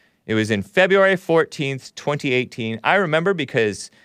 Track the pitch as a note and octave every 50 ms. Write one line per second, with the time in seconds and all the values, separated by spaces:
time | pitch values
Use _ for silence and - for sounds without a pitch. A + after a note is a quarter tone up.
0 | _ _ _ _ _ - A2 G#2+ A2 G#2+ A2 G2+ F#2+ - - F#3 F#3 F#3 F#3+ G3
1 | F#3+ F#3+ F#3+ F3+ - - E3 E3 D3+ - - - D3 C3+ C3+ B2+ - - - -
2 | - D3 D3 C#3+ - C#3+ B2+ B2+ B2+ - - - A2+ A2 A2+ A2 - C#3+ F3 G3+
3 | G3 D#3+ D3+ D#3+ E3+ G3 G3+ E3 C#3+ - - B2+ A2+ G#2+ F#2+ - - - _ _
4 | _